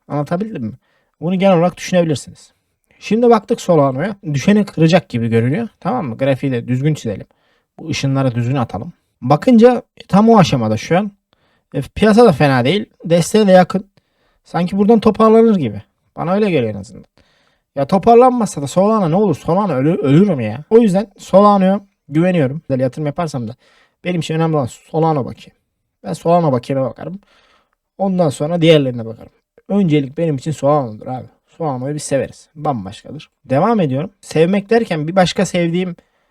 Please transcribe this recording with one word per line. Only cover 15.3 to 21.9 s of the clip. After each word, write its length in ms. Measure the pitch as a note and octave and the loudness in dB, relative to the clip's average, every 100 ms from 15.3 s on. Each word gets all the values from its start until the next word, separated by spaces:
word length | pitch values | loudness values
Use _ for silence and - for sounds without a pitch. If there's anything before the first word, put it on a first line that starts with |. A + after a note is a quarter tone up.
| A3+ A3+ G3 | 4 4 2
gibi. 260 | B2 G#2 - _ _ - | -2 -8 -14 _ _ -10
Bana 180 | D3+ | -4
öyle 180 | G3 G#3+ | -2 0
geliyor 220 | D#3 A2+ | 0 -2
en 60 | G2+ | -6
azından. 260 | F#2+ - - _ _ _ _ _ _ - | -14 -20 -20 _ _ _ _ _ _ -8
Ya 120 | C#3 | -2
toparlanmazsa 720 | G3 A#3 A#3 B3+ B3 G#3 D#3 | 0 4 6 4 2 -4 -6
da 60 | C#3 | -6
Solana 420 | F3+ G3+ A3 E3+ | 0 0 0 0
ne 60 | F3+ | 0
olur? 200 | G#3 - | 0 -2
Solana 380 | - F3+ G#3 | -2 -2 -2
ölü-, 280 | C3 C#3+ F#3 | 0 0 0
ölürüm 380 | C#3+ D3 G#3 D3 | 2 4 4 0
ya. 240 | G#2+ A2+ - | -6 -8 2
O 100 | A3+ | 4
yüzden 280 | A3+ F3+ - _ | 4 0 -4 _
Solano'ya 640 | - F#3 G#3 G3+ F#3 G3+ G3+ | 0 4 6 4 2 0 -6